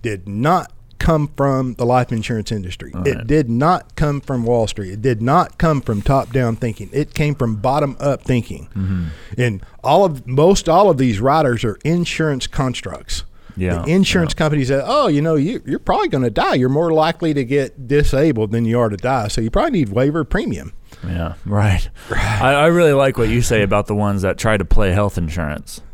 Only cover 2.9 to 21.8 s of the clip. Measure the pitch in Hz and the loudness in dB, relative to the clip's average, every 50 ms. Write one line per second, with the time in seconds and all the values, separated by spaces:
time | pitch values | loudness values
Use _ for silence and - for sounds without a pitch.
2.9 | - 87 92 - - - 113 113 143 156 139 113 117 120 143 170 185 - - - | -10 -4 -2 -2 -2 -2 -2 0 0 2 2 0 0 2 2 2 2 0 -2 -12
3.9 | - - 143 147 143 139 - - 135 123 117 117 120 117 110 101 - - 101 92 | -4 -2 -2 0 0 -4 -4 -4 -4 -2 0 0 2 2 0 -2 -4 -8 -8 -8
4.9 | 95 107 107 135 120 104 113 123 147 180 170 - - - 175 165 151 135 - - | -8 -2 -2 0 0 0 0 2 2 2 2 0 -2 0 0 2 2 0 -2 -2
5.9 | 113 101 101 - 139 135 120 - 120 131 127 117 113 - 131 117 104 - 104 - | -4 -2 0 2 2 2 0 0 -2 0 0 0 -2 -2 -4 -6 -6 -8 -12 -6
6.9 | - 135 147 - - - 147 147 143 - 127 113 110 104 98 127 135 151 151 139 | -4 -4 -4 -4 -2 -2 -2 -2 0 -2 -2 -2 -2 -2 -2 0 0 0 0 -2
7.9 | 123 - 135 143 135 - - - 127 117 110 - - 73 - - - 101 95 95 | -4 -4 -2 -2 -2 -2 -2 0 0 0 0 -4 -12 -14 -14 -10 -6 -6 -4 -2
8.9 | 95 90 85 80 73 - - - 101 123 123 120 104 92 - - - - - 131 | -2 -4 -4 -6 -8 -12 -14 -12 -4 -2 -2 -2 -2 -4 -10 -16 -18 -6 0 2
9.9 | 147 185 202 185 147 127 - 120 127 139 156 180 196 - - 165 160 180 208 196 | 4 4 4 2 0 -4 -8 -2 2 4 4 4 4 4 2 2 4 6 6 4
10.9 | 160 127 135 127 107 98 117 131 147 160 156 131 120 110 - 113 98 - - 143 | 4 4 2 0 0 0 2 2 2 2 2 0 0 0 -2 -4 -6 -4 -2 -2
11.9 | 170 175 175 - - - 160 156 143 127 - - - - 135 131 120 - - 95 | 0 0 -2 -4 -2 -2 -2 -2 -2 -2 -6 -4 -4 -2 -2 -2 -4 -6 -8 -10
12.9 | - 64 - - - - - - - - - - - 92 92 90 87 85 - - | -12 -12 -8 -6 -6 -6 -6 -10 -16 -20 -20 -16 -6 -4 -2 -2 -2 -2 -2 0
13.9 | 165 190 190 - - 185 170 147 - - 165 151 156 147 131 120 139 139 131 127 | 2 2 2 2 2 0 0 0 0 0 0 0 2 0 0 0 0 0 0 0
14.9 | 254 302 277 202 147 143 151 165 160 147 135 180 254 - - 123 151 175 - - | 0 0 2 2 2 2 2 2 2 2 0 0 -4 -6 -6 -6 -8 -4 -2 -2
15.9 | 190 403 415 320 - 135 127 117 101 - - 381 262 139 123 131 135 151 175 170 | 0 0 0 0 0 0 0 0 0 0 0 0 2 2 2 2 2 2 2 2
16.9 | 160 156 156 165 165 - 170 160 151 143 131 113 139 143 135 120 - - 131 113 | 2 2 2 2 0 -2 -2 -2 0 -2 -2 0 0 0 0 -2 -8 -14 -4 0
17.9 | 143 147 143 - 131 131 156 165 131 110 110 98 110 117 117 113 117 120 117 110 | 2 4 4 4 4 4 2 2 2 2 0 0 0 0 0 2 2 2 2 0
18.9 | 101 92 95 123 139 127 104 104 - - 113 113 - 196 294 339 262 180 135 101 | -2 -2 -2 -2 -2 -2 -2 -2 -4 -4 -4 0 0 0 0 2 0 0 0 0
19.9 | 98 117 131 147 151 165 147 - - 196 349 233 113 71 69 85 - - - - | 2 2 2 2 0 -2 -2 -2 -2 -2 -2 -2 -6 -6 -8 -14 -16 -18 -18 -20
20.9 | - - - 87 87 87 82 80 80 - - - 101 104 104 104 95 87 | -18 -12 -8 -6 -4 -4 -4 -6 -8 -10 -8 -2 0 2 2 2 2 2